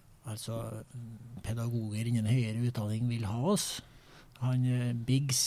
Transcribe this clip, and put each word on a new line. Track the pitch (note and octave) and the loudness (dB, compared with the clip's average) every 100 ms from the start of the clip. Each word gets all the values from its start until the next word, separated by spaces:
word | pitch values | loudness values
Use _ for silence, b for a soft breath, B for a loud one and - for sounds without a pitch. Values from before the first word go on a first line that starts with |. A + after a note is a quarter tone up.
| - - - | -20 -16 -10
altså, | A2 - A2+ A2+ A2+ C3 B2 A#2 A2 A#2+ - | -8 -6 -6 -6 -10 -12 -14 -12 -14 -14 -8
pedagoger | - A#2 A#2 A#2 G#2+ G#2+ A2+ | -4 -2 0 0 -2 -2 2
innen | A#2+ G#2+ | 2 4
høyere | B2+ A2 A2 B2 | 4 2 0 0
utdanning | A#2+ G#2 A2 A#2+ | 0 0 0 0
vil | A#2 G#2 | 0 0
ha | A#2 D3+ | 0 2
oss. | G3+ - - b b b b b - | 2 0 -8 b b b b b -2
Han, | B2+ B2+ | 2 4
eh, | B2 B2 B2 | 4 2 0
Biggs, | A#2+ A#2 C3 C#3+ B2+ | 0 2 2 2 2